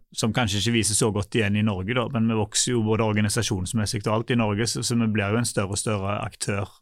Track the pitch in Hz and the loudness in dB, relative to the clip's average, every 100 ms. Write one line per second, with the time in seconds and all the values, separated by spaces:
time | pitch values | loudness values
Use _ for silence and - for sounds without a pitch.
0 | - - 113 110 113 101 98 117 101 107 | -12 -4 -2 0 0 0 0 0 0 2
1 | 117 101 98 123 101 104 107 92 95 123 | 0 0 -2 0 0 2 0 0 0 0
2 | 110 120 113 110 107 - - 123 107 110 | 0 0 2 2 0 0 0 2 2 2
3 | 113 107 107 117 104 98 90 113 101 110 | 2 2 2 0 -2 -2 -2 -2 -2 -2
4 | 104 110 113 120 110 104 117 135 117 120 | -2 -2 0 0 2 0 0 -2 -2 0
5 | 113 107 98 110 117 - 98 98 - 104 | 2 2 2 0 0 -2 -2 -2 -2 -2
6 | 95 104 107 - - 101 101 - | -2 -4 -6 -8 -6 -4 -6 -10